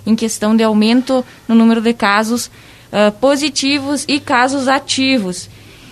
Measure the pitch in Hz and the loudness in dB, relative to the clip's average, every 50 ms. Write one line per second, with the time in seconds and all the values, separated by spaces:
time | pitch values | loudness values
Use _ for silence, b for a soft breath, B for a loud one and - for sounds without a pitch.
0 | B 214 220 226 226 220 - - 208 214 220 220 226 220 214 214 214 220 233 254 | B -2 -2 0 0 -4 -4 -2 0 0 2 2 2 2 2 2 2 2 2 2
1 | 254 254 262 254 247 B B B B - 226 226 226 226 226 233 214 233 233 233 | 0 0 0 -2 -2 B B B B 0 2 4 4 4 2 2 0 -2 -2 0
2 | 226 202 202 214 220 214 233 240 - B B B B B B B B B - 202 | 0 0 0 0 0 -2 -4 -4 -6 B B B B B B B B B -2 0
3 | 208 208 208 - - 269 285 269 294 311 - - 262 269 285 294 269 277 294 277 | 0 0 0 0 0 0 2 0 -2 -4 -4 -2 -2 -2 -2 -2 -2 -4 -6 -4
4 | - - 277 294 294 - 294 240 247 269 269 285 262 254 262 285 277 - - - | -4 -4 -4 -4 -2 -2 0 0 0 0 -2 -2 -2 -2 -2 -2 -4 -4 -4 -2
5 | 262 262 262 262 196 180 180 - - B B B B B B B B B | 0 0 0 0 -2 -4 -6 -10 -12 B B B B B B B B B